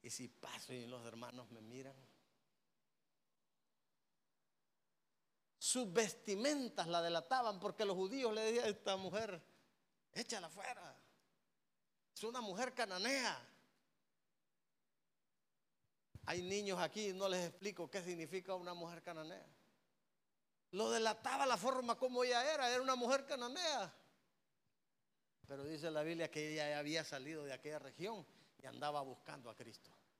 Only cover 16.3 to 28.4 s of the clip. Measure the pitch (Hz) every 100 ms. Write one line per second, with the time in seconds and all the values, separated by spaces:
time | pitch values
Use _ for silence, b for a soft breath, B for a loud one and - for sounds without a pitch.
16.3 | 175 180 202 202 180 160 208 208 190 196
17.3 | 180 170 - 202 175 160 196 175 170 160
18.3 | 185 185 185 175 175 170 170 180 160 156
19.3 | 190 - - _ _ _ _ _ _ _
20.3 | _ _ _ _ 185 226 233 220 214 -
21.3 | 269 277 220 226 262 240 233 254 247 254
22.3 | 240 269 311 247 254 262 254 240 277 277
23.3 | 277 240 302 339 269 180 - - _ _
24.3 | _ _ _ _ _ _ _ _ _ _
25.3 | _ - 139 143 156 165 151 156 165 156
26.3 | 151 151 156 147 147 147 160 151 143 131
27.3 | 160 143 131 151 151 139 127 190 214 143
28.3 | B